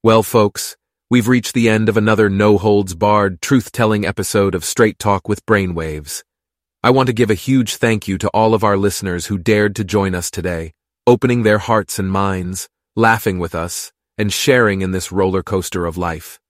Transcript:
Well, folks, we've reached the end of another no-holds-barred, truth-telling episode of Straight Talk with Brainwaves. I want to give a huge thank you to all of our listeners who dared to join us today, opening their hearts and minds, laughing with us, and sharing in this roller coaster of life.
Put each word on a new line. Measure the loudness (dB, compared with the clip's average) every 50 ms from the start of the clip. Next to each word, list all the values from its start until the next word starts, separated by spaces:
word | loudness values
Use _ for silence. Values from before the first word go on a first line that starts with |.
Well, | 4 4 4 4 2
folks, | 2 2 2 2 2 _ -6 -12 -12 -14 _ _ _ _ _ _ _
we've | 2 2 4
reached | 2 0 0 0 -2 -2
the | 0 2
end | 2 2 2 2 2
of | 2
another | 2 2 2 4 4 2 2
no-holds-barred, | 2 2 4 4 4 4 4 2 2 2 0 -2 -4 -2 0 2 2 2 2 0 -4 -6
truth-telling | -2 0 0 0 0 -2 -4 -2 0 0 0 0 -2
episode | -4 -4 -4 -6 -2 0 2 2 2 0
of | -4 -6
Straight | -6 2 2 2 2 2
Talk | _ 0 0 0 0 _
with | -4 -6 -6 _
Brainwaves. | 0 0 0 0 -2 -4 -6 -6 -6 -8 -10 -10 -12 -14 -14 _ _ _ _ _ _ _ _ _ _ _ _
I | 0 2
want | 4 4 2
to | 0 2
give | 0 2 2
a | 0 -2 0 0
huge | 2 2 2 0 -2
thank | -2 0 0 0 -2 -2
you | -4 -4 -2
to | -2 -2
all | 0 2 2 2 2
of | 2 2
our | 2 2
listeners | 2 0 0 -2 -2 -6 -6 -6 -6 -4
who | -6 -6
dared | -4 0 2 2 2 2 0 0
to | -4 -6
join | -2 0 0 0 0 -2
us | -4 -6 -8
today, | -8 -6 -6 -6 -6 -6 -8 -12 _ _ _ _ _ _ _
opening | 2 2 4 4 0 0 2 2
their | 2 2
hearts | 2 0 0 0 0 0 -2 -6 -6
and | -4 -2
minds, | -2 -2 -2 -2 -2 -4 -6 -8 -10 -10 -12 _ _ _ _ _ _
laughing | 0 2 2 2 2 0 -4 -2 -2
with | -4 -4 -4
us, | -6 -6 -6 -8 -12 -14 -14 _ _ _ _ _
and | -4 -4 -4
sharing | -2 -2 2 2 4 4 4 2 0 0
in | -2 -4
this | -4 -4 -6 -4
roller | -2 0 0 0 0 -2 -4
coaster | -2 -4 -4 -4 -4 -6 -4 -4
of | -4 -4
life. | -4 -4 -4 -6 -8 -12 -18 -20 _ _